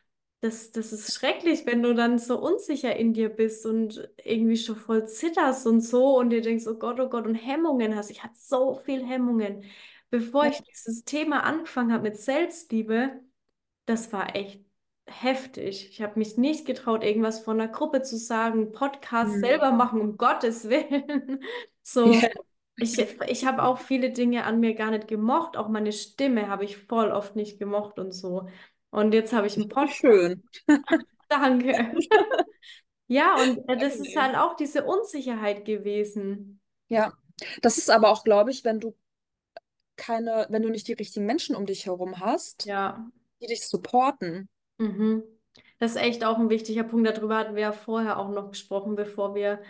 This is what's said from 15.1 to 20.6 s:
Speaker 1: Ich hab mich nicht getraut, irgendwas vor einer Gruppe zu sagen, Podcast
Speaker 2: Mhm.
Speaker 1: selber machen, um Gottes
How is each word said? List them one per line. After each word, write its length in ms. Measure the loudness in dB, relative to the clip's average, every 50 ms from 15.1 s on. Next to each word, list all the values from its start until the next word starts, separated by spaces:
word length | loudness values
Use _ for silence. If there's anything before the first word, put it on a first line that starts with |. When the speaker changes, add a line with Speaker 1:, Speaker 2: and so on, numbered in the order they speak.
| -14 -2 -2 0 0 0 -4 -10 -10 -8 -8 -8 -8 -10 -14 -16
Speaker 1:
Ich 100 | -10 -8
hab 160 | -8 -4 -2
mich 200 | -2 -2 0 0
nicht 280 | 2 2 2 0 -2 -4
getraut, 380 | -6 -6 -4 -2 -2 -2 0 0
irgendwas 360 | 0 2 2 0 0 -2 -4
vor 120 | -4 -2 -2
einer 140 | -2 -2
Gruppe 340 | -2 -4 -4 -2 0 0 -2
zu 160 | -2 -2 -6
sagen, 540 | -6 -4 -2 -2 0 0 0 2 0 0 -2
Podcast 680 | -2 -4 -4 -4 -4 -8 -10 -4 -2 0 0 0 0 0
Speaker 2:
Mhm. 20 |
Speaker 1:
selber 300 | 2 2 4 4 4 4
machen, 300 | 4 4 4 2 2 0
um 160 | -2 -2 0
Gottes 520 | 2 2 2 2 2 0 -2 -2 -2